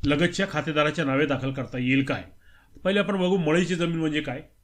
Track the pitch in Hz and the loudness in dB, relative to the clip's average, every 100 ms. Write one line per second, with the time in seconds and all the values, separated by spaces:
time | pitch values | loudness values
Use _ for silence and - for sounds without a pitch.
0 | 143 151 175 175 190 151 147 151 151 151 | 0 2 0 0 -2 -2 -2 0 0 0
1 | 147 135 147 139 135 135 123 127 127 135 | -2 0 0 0 -4 -6 -8 -4 2 2
2 | 135 127 - - - - _ - 185 202 | 2 -4 -6 -20 -20 -20 _ -6 0 0
3 | 190 196 180 190 156 165 175 175 170 165 | 0 0 2 2 4 2 2 0 0 0
4 | 160 151 143 131 - _ | 0 -2 -4 -8 -12 _